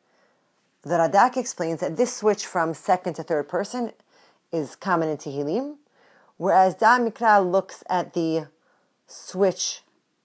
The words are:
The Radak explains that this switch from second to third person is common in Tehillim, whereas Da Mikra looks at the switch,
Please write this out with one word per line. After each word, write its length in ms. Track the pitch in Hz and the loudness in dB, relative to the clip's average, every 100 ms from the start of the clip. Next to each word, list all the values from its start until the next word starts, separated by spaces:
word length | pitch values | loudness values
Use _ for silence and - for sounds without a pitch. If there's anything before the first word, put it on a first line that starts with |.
| _ _ _ _ _ _ _ _ | _ _ _ _ _ _ _ _
The 140 | - 170 | -4 0
Radak 400 | 165 196 240 254 | 2 4 4 2
explains 440 | 247 - 165 160 | -6 -4 -4 -4
that 160 | 170 165 | -4 -2
this 200 | 240 - | -2 0
switch 300 | 214 202 - | 0 0 -2
from 280 | 185 165 | -2 -2
second 400 | 151 - 185 185 | -2 0 0 -2
to 80 | 160 | -8
third 260 | 156 151 143 | -4 -4 -2
person 440 | 175 196 247 240 - _ _ _ _ _ | -4 -4 -6 -8 -10 _ _ _ _ _
is 240 | 165 139 | -6 -6
common 340 | - 196 175 156 | -8 -2 0 0
in 100 | 147 | -4
Tehillim, 580 | - 139 143 190 277 294 _ _ _ _ _ - | -8 -6 -4 -4 -6 -12 _ _ _ _ _ -6
whereas 380 | 180 180 190 | 2 4 4
Da 240 | 165 220 247 | 4 4 4
Mikra 500 | 233 220 226 208 185 | 2 0 4 4 4
looks 340 | 185 185 - - | 0 -2 -8 -4
at 240 | 185 170 | -4 -4
the 340 | - 165 160 151 _ _ _ _ _ _ | -4 -2 -2 -6 _ _ _ _ _ _
switch, 760 | - - 180 190 175 - - _ _ _ _ | -20 -10 0 0 0 -6 -8 _ _ _ _